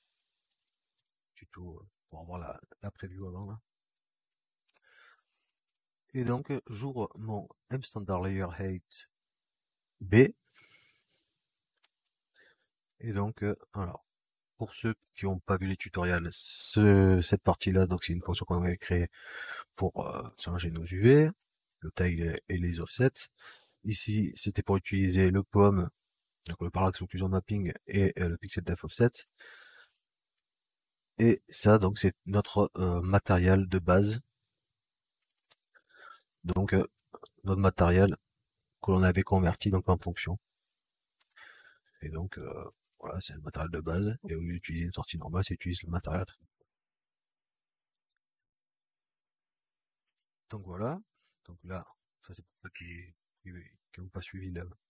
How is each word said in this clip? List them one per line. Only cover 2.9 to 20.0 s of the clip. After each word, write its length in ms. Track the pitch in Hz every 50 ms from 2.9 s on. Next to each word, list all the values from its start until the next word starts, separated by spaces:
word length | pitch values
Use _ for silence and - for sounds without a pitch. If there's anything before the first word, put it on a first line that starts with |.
| - - - 92 92 95 98
avant, 180 | 90 90 92 104
là. 140 | 98 110 113 _ _ _ _ _ _ _ _ _ _ _ _ _ _ _ _ _ _ _ _ _ _ _ _ _ _ _ _ _ _ _ _ _ _ _ _ _ _ _ _ _ _ _ _ _ _ _ _ _ _ -
Et 80 | 131 120
donc, 280 | 120 123 127 143 - 143 127 -
j'ouvre 460 | - 113 101 131 139 131 123 101 - - -
mon 280 | 107 110 107 101 - - _ _ _ -
M 140 | 127 135 131
standard 400 | - - 107 98 98 95 90 92
layer 240 | 98 95 95 92 87 87
height 500 | - 98 95 92 90 - _ - - - _ _ _ _ _ _ _ _ _ _ _ _ _ _ _ _ _ _ -
B. 140 | 104 90 98 117 135 - - _ _ _ _ _ - - _ _ _ _ _ _ _ _ _ _ _ _ _ _ _ _ _ _ _ _ _ _ _ _ _ _ _ _ _ _ _ _ _ _ _ _ _ _ _ _ _ _ _ _ _ -
Et 120 | 113 113 101
donc, 300 | 101 101 107 - - 104
euh, 120 | 104 - - - _ -
alors, 300 | 101 95 87 - - _ _ _ _ _ _ _ _ _ _ _ -
pour 160 | 113 - -
ceux 180 | - - 113 110 - _ _ _
qui 100 | - 98
ont 140 | 98 95 87
pas 180 | - - 98
vu 80 | 87 95
les 100 | 95 95
tutoriels, 520 | - - 90 - 92 90 90 87 87 82 85
ce, 880 | - - - - - - - - - 107 104 104 98 98 98 95 92 90
cette 200 | 85 - 104 -
partie-là, 460 | - 98 92 - - 95 92 95 92
donc 160 | 87 92 87 -
c'est 100 | - 87
une 80 | 87
fonction 240 | - - 87 - -
qu'on 160 | - 90 87
avait 160 | 90 90 87
créée 320 | - - - 90 87 87 - _ - - - - - - - - - - _ _
pour, 300 | - 98 87 - -